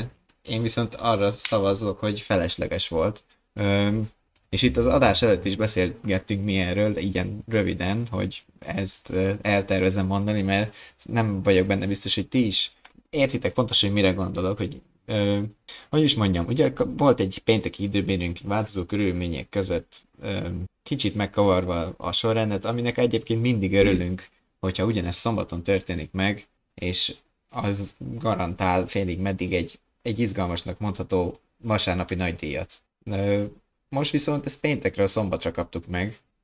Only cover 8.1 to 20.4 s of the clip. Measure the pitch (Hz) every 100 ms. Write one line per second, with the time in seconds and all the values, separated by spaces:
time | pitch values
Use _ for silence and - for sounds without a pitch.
8.1 | 98 98 - - _ - 90 95 - -
9.1 | 92 95 101 104 101 98 95 92 98 95
10.1 | 98 101 107 95 98 107 - - - -
11.1 | 113 113 98 101 95 95 98 98 98 -
12.1 | - 95 127 113 - - - - _ _
13.1 | 151 139 120 101 110 120 - 104 104 95
14.1 | 92 92 90 90 - 95 - - _ -
15.1 | 110 101 101 107 - - - - 151 151
16.1 | 110 101 87 85 131 156 - - - 139
17.1 | 120 98 - - 110 - - 101 101 92
18.1 | 95 87 85 - 104 107 98 87 101 101
19.1 | 87 87 73 - 101 92 85 - - -
20.1 | - 104 98